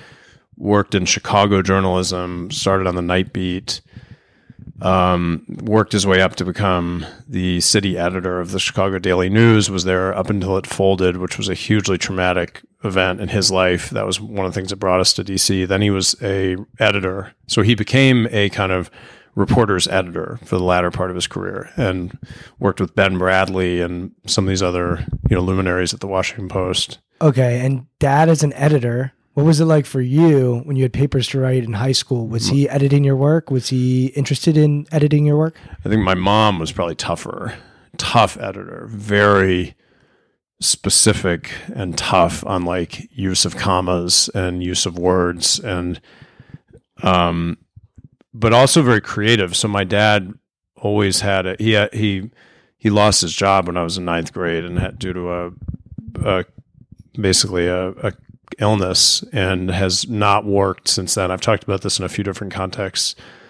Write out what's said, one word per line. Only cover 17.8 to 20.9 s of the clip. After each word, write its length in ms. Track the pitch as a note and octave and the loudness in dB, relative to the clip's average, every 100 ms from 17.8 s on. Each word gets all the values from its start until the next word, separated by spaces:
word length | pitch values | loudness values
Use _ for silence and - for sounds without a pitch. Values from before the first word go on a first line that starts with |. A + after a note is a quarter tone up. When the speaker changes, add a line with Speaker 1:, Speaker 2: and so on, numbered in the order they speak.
| - C3 C3+ B2 A2+ | 2 4 6 4 2
Speaker 1:
a 180 | G#2+ G2+ | 0 0
kind 220 | - F#2+ | 0 -2
of 200 | F#2 E2+ - - - _ - | -2 -4 -12 -20 -20 _ -2
reporter's 520 | F#2+ B2 G#2+ F#2 - | 2 2 2 2 0
editor 500 | F#2+ F2 E2 - A#2+ | -2 -2 -6 -8 -10
for 140 | - F#2 | -4 -2
the 60 | |
latter 280 | F2+ F2+ F2 | 2 2 0